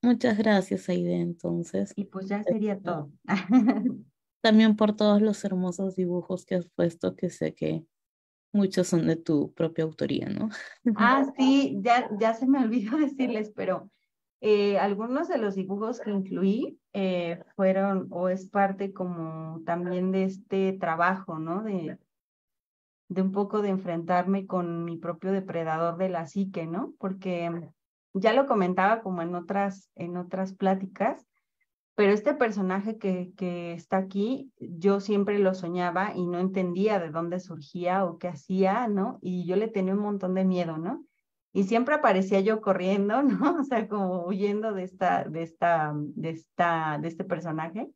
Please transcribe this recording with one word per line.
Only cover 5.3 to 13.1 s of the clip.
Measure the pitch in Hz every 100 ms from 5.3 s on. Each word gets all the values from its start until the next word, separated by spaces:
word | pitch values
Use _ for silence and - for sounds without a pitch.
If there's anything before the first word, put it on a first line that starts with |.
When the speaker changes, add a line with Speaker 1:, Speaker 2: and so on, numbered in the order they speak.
| 202
Speaker 1:
hermosos | 196 185 180 180 190 190
dibujos | 180 175 175 185 -
que | 185
has | 175
puesto, | - 175 170 185 180
que | 175
sé | - 160
que | - 160 160 160 _ _ _ _ _ _
muchos | 208 190 190 185
son | 175 156
de | 165
tu | - 151 147
propia | - 165 165
autoría, | 160 156 147 143 -
¿no? | - 220 208 - -
<laughs> | -
Speaker 2:
Ah, | 208 226 269 269 -
sí, | 262 269 269 202
ya, | 190 240 247 208
ya | 220
se | 226 262
me | 277
olvidó | 233 240 202 311
<laughs> |
decirles, | 285